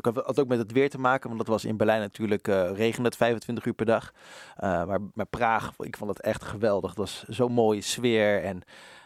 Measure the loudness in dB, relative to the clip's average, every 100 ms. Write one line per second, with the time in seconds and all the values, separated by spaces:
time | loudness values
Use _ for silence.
0 | -2 -2 0 0 2 0 0 2 2 2
1 | 2 2 -2 -6 0 0 0 2 2 2
2 | 0 -4 0 0 2 2 2 2 0 2
3 | -2 2 2 2 -2 -4 -4 -2 2 2
4 | 0 -14 -20 -20 -18 -6 -2 0 0 -2
5 | -4 -8 -8 -2 0 0 -2 -8 -10 -8
6 | -8 -4 -2 -4 -6 -2 0 0 -2 -4
7 | -6 -8 -8 0 2 4 4 2 -2 -2
8 | 2 4 4 2 0 -6 -10 -20 -20 -20